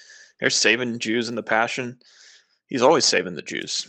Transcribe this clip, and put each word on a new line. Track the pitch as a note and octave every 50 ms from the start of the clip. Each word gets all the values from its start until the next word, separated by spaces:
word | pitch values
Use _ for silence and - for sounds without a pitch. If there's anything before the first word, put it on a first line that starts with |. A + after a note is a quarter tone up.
| - - - - - - _ -
There's | B2+ A#2+ -
saving | - - A2 A2 B2 B2+ A#2+ A2+ A#2
Jews | - A2 A2 A#2+ A2+ A2
in | A#2+
The | G#2+
Passion. | G#2+ - A2+ A2 A#2 A#2 - C#3 B2+ A#2+ B2+ - _ _ - - - - - - _ _ _ _ _
He's | - - B2
always | A#2+ C#3 E3+ C3+ -
saving | - - F#2 F2+ F2+ F2
the | -
Jews. | - - - - - - - - -